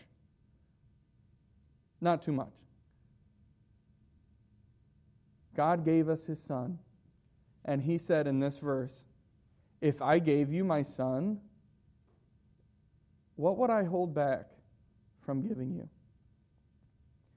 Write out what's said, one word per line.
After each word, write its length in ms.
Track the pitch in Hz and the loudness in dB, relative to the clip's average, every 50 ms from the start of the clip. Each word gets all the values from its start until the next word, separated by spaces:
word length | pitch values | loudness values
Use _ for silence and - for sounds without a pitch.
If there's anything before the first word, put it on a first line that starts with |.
| - _ _ _ _ _ _ _ _ _ _ _ _ _ _ _ _ _ _ _ _ _ _ _ _ _ _ _ _ _ _ _ _ _ _ _ _ _ _ - 165 | -20 _ _ _ _ _ _ _ _ _ _ _ _ _ _ _ _ _ _ _ _ _ _ _ _ _ _ _ _ _ _ _ _ _ _ _ _ _ _ -4 0
Not 180 | 175 170 156 | 0 0 0
too 120 | - 160 147 | 0 -4 -4
much. 200 | 131 120 - - - - _ _ _ _ _ _ _ _ _ _ _ _ _ _ _ - _ _ _ _ _ _ _ _ _ _ _ _ _ _ _ _ _ _ _ _ _ _ _ _ _ _ _ _ _ _ _ _ _ _ _ _ _ _ _ _ _ - | -4 -4 -6 -12 -20 -20 _ _ _ _ _ _ _ _ _ _ _ _ _ _ _ -20 _ _ _ _ _ _ _ _ _ _ _ _ _ _ _ _ _ _ _ _ _ _ _ _ _ _ _ _ _ _ _ _ _ _ _ _ _ _ _ _ _ -4
God 300 | 151 147 160 175 170 156 | 0 2 2 2 2 2
gave 240 | 160 165 160 160 156 | 2 4 4 4 2
us 160 | 160 160 - | 0 -2 -2
his 180 | - 156 - - | -8 -10 -10 -6
son, 380 | - 143 127 123 175 175 165 - - _ _ _ - _ _ _ _ _ _ _ _ _ _ - | -6 -6 -4 -4 -6 -8 -10 -12 -20 _ _ _ -20 _ _ _ _ _ _ _ _ _ _ -6
and 160 | - 143 139 | -2 -2 -2
he 160 | 131 160 170 | 0 0 -2
said 300 | 165 165 - 170 156 147 | -2 2 2 2 2 2
in 140 | 143 135 135 | 2 0 0
this 180 | 139 143 139 - | 0 -2 -4 -4
verse, 460 | 147 143 135 131 127 131 - - - - _ _ _ _ _ _ _ _ _ _ _ _ _ - | -4 -2 -2 -2 -2 -6 -10 -16 -20 -20 _ _ _ _ _ _ _ _ _ _ _ _ _ 0
"If 220 | 165 147 139 - 135 | 0 0 0 2 2
I 160 | 135 156 175 | 4 4 4
gave 340 | 170 156 143 147 143 143 156 | 6 4 4 4 2 2 0
you 120 | 180 190 | -2 0
my 180 | 185 160 147 135 | 0 0 0 0
son, 580 | - - - 127 131 131 135 180 208 214 202 - - - - _ _ _ _ _ _ _ _ _ _ _ _ _ _ _ _ _ _ _ _ _ _ _ _ _ _ _ _ _ _ _ _ _ _ _ | -4 -4 -4 -2 -2 0 -2 -2 -2 -4 -6 -8 -18 -20 -20 _ _ _ _ _ _ _ _ _ _ _ _ _ _ _ _ _ _ _ _ _ _ _ _ _ _ _ _ _ _ _ _ _ _ _
what 200 | 160 147 180 196 | -2 0 0 2
would 140 | 208 254 240 | 2 2 2
I 140 | 226 214 190 | 2 2 2
hold 300 | 165 185 180 180 175 143 | 0 0 -2 -2 0 0
back 360 | 147 143 139 131 90 - - - - _ _ _ _ _ _ _ _ _ _ _ _ | 0 2 2 0 -2 -4 -12 -20 -20 _ _ _ _ _ _ _ _ _ _ _ _
from 220 | - - 139 135 170 | -8 -6 -4 -4 -4
giving 300 | 226 220 127 127 131 170 | -4 -4 -6 -6 -6 -6
you?" 160 | 165 - - _ _ _ _ _ _ _ _ _ _ _ _ _ _ _ _ _ _ _ _ _ _ _ _ _ _ _ _ _ | -8 -10 -14 _ _ _ _ _ _ _ _ _ _ _ _ _ _ _ _ _ _ _ _ _ _ _ _ _ _ _ _ _